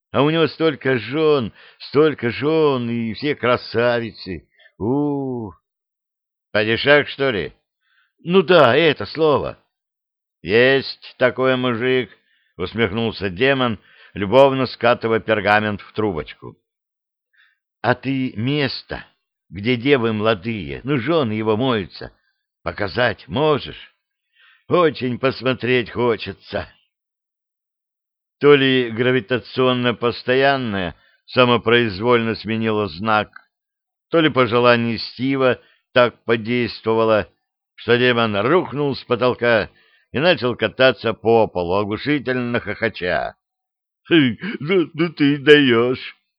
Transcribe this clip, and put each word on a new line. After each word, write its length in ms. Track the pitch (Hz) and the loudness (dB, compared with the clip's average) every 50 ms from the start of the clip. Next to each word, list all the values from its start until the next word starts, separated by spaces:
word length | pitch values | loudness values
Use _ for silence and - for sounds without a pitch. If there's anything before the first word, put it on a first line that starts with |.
| _ _ | _ _
А 100 | - 117 | -2 0
у 80 | 143 151 | 0 2
него 160 | 160 165 160 139 | 2 0 0 -2
столько 500 | - - 160 160 139 113 - 131 131 120 | 0 -2 -2 -2 -2 -2 -2 -2 -2 -2
жен, 540 | 104 113 135 156 156 151 147 139 113 92 - - - - _ _ | -2 -4 -2 0 2 2 2 2 0 -4 -8 -12 -20 -20 _ _
столько 520 | - - - 139 156 156 135 - 117 120 | -14 -2 2 2 4 4 2 -2 -4 -4
жен, 600 | 101 98 127 151 160 160 156 147 135 123 120 117 | -4 -4 -2 -2 0 2 2 2 0 -2 -4 -4
и 240 | 117 117 117 113 101 | -4 -4 -4 -6 -6
все 200 | - 135 147 143 | -6 -6 -6 -4
красавицы. 1120 | - - 120 127 - - - - 113 120 120 120 120 117 107 - - - 95 90 73 - _ _ _ _ _ _ - | -2 0 0 0 0 -2 -4 -4 -2 0 0 0 -2 -4 -8 -10 -14 -12 -12 -12 -12 -14 _ _ _ _ _ _ -6
У, 720 | 92 113 135 143 147 147 143 139 135 131 127 120 110 95 - _ _ _ _ _ _ _ _ _ _ _ _ _ _ _ _ _ _ _ | -4 -2 -2 -2 -2 -2 -4 -4 -6 -6 -8 -8 -10 -12 -14 _ _ _ _ _ _ _ _ _ _ _ _ _ _ _ _ _ _ _
падишах, 560 | - 104 107 110 113 107 - 139 147 147 131 - | -2 0 0 0 0 2 4 4 4 4 2 0
что 220 | - - 139 135 | -4 -4 -2 -2
ли?» 220 | 113 92 76 - - _ _ _ _ _ _ _ _ _ _ _ _ _ | -2 -4 -6 -8 -10 _ _ _ _ _ _ _ _ _ _ _ _ _
«Ну 240 | - 160 175 190 | -4 2 2 4
да, 340 | 165 139 185 165 139 117 120 | 4 6 6 6 6 6 6
это 300 | 151 170 156 127 - 104 | 4 4 2 2 0 -4
слово». 520 | - - 151 160 151 139 107 76 64 55 - _ _ _ _ _ _ _ _ _ _ _ _ _ _ _ _ | -8 -4 0 2 2 2 0 -2 -4 -8 -12 _ _ _ _ _ _ _ _ _ _ _ _ _ _ _ _
«Есть 720 | - 82 104 117 127 131 139 135 - - - - - - - - | -4 0 2 4 4 4 4 2 0 -4 -10 -16 -20 -20 -4 -2
такой 380 | 131 123 110 123 131 131 131 | 0 0 0 0 0 0 0
мужик», — 540 | 127 127 127 117 107 123 127 127 127 117 - - _ _ _ _ _ _ _ _ | 0 0 -2 -2 -2 0 0 0 0 -2 -4 -10 _ _ _ _ _ _ _ _
усмехнулся 760 | - 90 90 - 110 117 92 95 117 117 110 98 - 95 101 | -10 -10 -6 -2 -2 -2 -2 -2 -2 -4 -4 -4 -6 -6 -6
демон, 480 | 85 92 131 135 139 131 127 120 107 - _ _ _ - - - - | -2 0 0 0 2 2 0 -2 -4 -6 _ _ _ -20 -20 -14 -8
любовно 520 | 92 101 95 113 135 139 139 135 135 127 | -6 -2 4 6 6 6 6 4 0 -4
скатывая 540 | - - - 113 120 123 - - 113 113 110 | -4 -4 -2 0 0 0 0 0 -2 -2 -2
пергамент 600 | - 110 110 107 92 101 104 107 107 107 104 95 | 0 0 -2 0 2 2 2 2 2 -2 -4 -6
в 120 | - - | -10 -12
трубочку. 640 | - - 110 104 87 76 69 - - - - 60 - _ _ _ _ _ _ _ _ _ _ _ _ _ _ _ _ _ _ _ _ _ _ _ _ _ | -6 -4 -4 -2 -2 -4 -8 -10 -14 -20 -20 -20 -20 _ _ _ _ _ _ _ _ _ _ _ _ _ _ _ _ _ _ _ _ _ _ _ _ _
«А 120 | - 113 123 | -2 -2 -2
ты 380 | - - 131 139 135 131 123 - | -2 -4 -6 -4 -4 -4 -6 -6
место, 680 | 104 117 131 147 151 139 120 - - - - 69 - - _ _ _ _ _ _ _ _ _ | -6 -4 -2 -2 -2 -2 -4 -6 -8 -12 -12 -12 -14 -14 _ _ _ _ _ _ _ _ _
где 260 | 78 98 101 123 127 | -12 -6 -2 -2 -2
девы 360 | 117 113 143 143 127 113 113 | 0 0 0 0 2 2 0
молодые, 680 | 110 107 104 113 113 90 80 117 113 104 82 69 67 64 - | -2 0 0 -2 -2 -2 -4 -8 -8 -8 -8 -10 -10 -10 -6
ну, 120 | 131 151 | -4 -4
жены 360 | 131 107 143 170 160 135 107 | -4 -2 -2 -2 -2 -2 -2
его 240 | 107 110 110 110 107 | -4 -4 -2 -2 -2
моются, 560 | 104 131 135 117 107 90 - - - - - - _ _ _ _ _ _ _ _ _ | 0 0 -2 -2 -2 -4 -8 -12 -16 -18 -18 -18 _ _ _ _ _ _ _ _ _
показать 680 | - 85 85 - 101 92 76 120 123 117 92 - - - | -12 -10 -8 -8 -8 -6 -2 -2 -2 -2 -2 -6 -10 -8
можешь? 640 | 156 127 156 156 147 117 - - - - - - _ _ _ _ _ _ _ _ _ _ _ _ _ _ _ - | -4 -2 0 0 0 -2 -4 -8 -14 -18 -20 -20 _ _ _ _ _ _ _ _ _ _ _ _ _ _ _ -2
Очень 500 | 139 180 170 156 110 - 117 127 120 - | 0 2 2 2 0 -2 -6 -6 -4 -2
посмотреть 720 | - 135 120 - 113 131 127 - 117 120 127 123 110 90 | -2 -4 -4 -2 -4 -4 -4 -2 -2 0 0 0 -2 -2
хочется». 800 | - 104 123 120 110 - - 98 95 - - - 98 - 85 - _ _ _ _ _ _ _ _ _ _ _ _ _ _ _ _ _ _ _ _ _ _ _ _ _ _ _ _ _ _ _ _ _ _ | -4 -2 0 0 0 -2 -4 -10 -12 -14 -12 -10 -10 -10 -10 -12 _ _ _ _ _ _ _ _ _ _ _ _ _ _ _ _ _ _ _ _ _ _ _ _ _ _ _ _ _ _ _ _ _ _
То 140 | 139 147 147 | 4 6 6
ли 360 | 135 135 135 131 127 123 117 | 6 4 2 2 0 0 -2
гравитационно 1040 | 113 110 123 127 127 131 - - 127 113 - - - 131 131 127 127 123 123 123 110 | -2 -2 0 0 0 0 0 -2 -4 -4 -4 -4 -2 0 0 2 2 0 0 -2 -2
постоянное 1000 | - 117 120 107 - - 123 127 135 135 139 139 131 127 113 101 98 90 82 - _ _ _ _ _ _ | -2 -2 -4 -4 -4 -2 0 2 2 2 2 2 0 -2 -4 -4 -4 -4 -6 -8 _ _ _ _ _ _
самопроизвольно 1080 | - - 131 127 123 120 107 - 113 117 120 120 110 92 92 110 120 123 117 113 113 104 | -2 2 2 4 4 4 2 2 2 2 4 2 0 -2 -2 0 2 2 2 2 -2 -4
сменило 540 | - - 101 113 113 113 113 107 107 107 92 | -6 -6 -6 -4 -2 -2 -2 -2 -2 -2 -4
знак, 420 | 73 85 107 113 107 107 101 - _ - _ _ _ _ _ _ _ _ _ _ _ _ _ _ | -6 -6 -2 0 0 0 0 -2 _ -20 _ _ _ _ _ _ _ _ _ _ _ _ _ _
то 100 | - 165 | 0 2
ли 80 | 156 147 | 2 2
пожелание 720 | 113 131 127 104 117 120 120 123 120 117 117 117 113 101 | 2 2 2 2 2 4 4 4 4 4 2 -2 -4 -6
Стива 640 | - - - - 127 135 139 135 131 127 113 - _ _ _ _ _ _ | -8 -12 -10 -6 -4 -2 0 2 2 2 0 -2 _ _ _ _ _ _
так 320 | - 127 123 113 - _ _ | 2 2 2 2 0 _ _
подействовало, 1040 | 113 117 120 104 113 123 123 120 107 - - - 110 113 113 113 113 110 104 - - _ _ _ _ _ _ _ _ _ | -2 -2 -2 -2 -2 -2 -2 -2 -4 -6 -6 -4 -2 0 2 2 2 2 2 0 -4 _ _ _ _ _ _ _ _ _
что 220 | - - 117 120 120 | -8 -2 0 2 4
демон 380 | 123 127 120 117 117 110 104 | 4 2 2 2 0 0 0
рухнул 600 | 98 104 127 165 185 139 120 123 143 147 143 123 | 0 0 2 0 0 0 -2 -6 -6 -4 -4 -6
с 80 | - - | -6 -4
потолка 640 | - 120 104 127 127 107 - 120 120 117 104 92 - _ _ _ _ _ _ _ _ | -4 -2 0 0 0 0 0 0 2 2 2 0 -2 _ _ _ _ _ _ _ _
и 60 | - 117 | -6 -2
начал 380 | 156 185 170 - 120 127 110 | 0 0 0 0 0 -4 -2
кататься 580 | - - - - - 131 131 127 - - 113 104 | -2 -4 -4 0 2 2 2 2 0 -2 -6 -6
по 320 | - - 113 117 113 107 | -2 0 2 4 4 4
полу, 300 | - - 90 87 85 90 | 2 0 -4 -2 0 0
оглушительно 840 | 101 104 98 107 101 - 135 151 143 107 127 127 127 123 120 120 120 | 0 0 -2 -4 -6 -4 -4 -4 -2 -4 -4 -4 -4 -4 -4 -4 -4
хохоча. 760 | - - 98 - 113 110 - - 87 90 82 - - 55 - _ _ _ _ _ _ _ _ _ _ _ _ _ _ - | -4 -6 -6 -4 -4 -4 -4 -4 -4 -4 -2 -2 -4 -6 -10 _ _ _ _ _ _ _ _ _ _ _ _ _ _ 0
«Хы, 300 | 170 165 139 123 101 - - 196 - - | 2 2 2 2 0 -4 -10 -12 -10 -10
ну, 300 | 143 156 196 185 156 143 - | -4 -2 0 0 0 -2 -4
ну 180 | 147 170 175 | -4 -4 -4
ты 260 | - - 147 139 147 147 | -2 0 0 2 0 2
даешь!» — 800 | 131 147 147 147 139 127 117 113 120 123 127 - - - - _ _ _ _ | 4 6 6 6 6 4 4 2 2 0 -2 -4 -8 -14 -20 _ _ _ _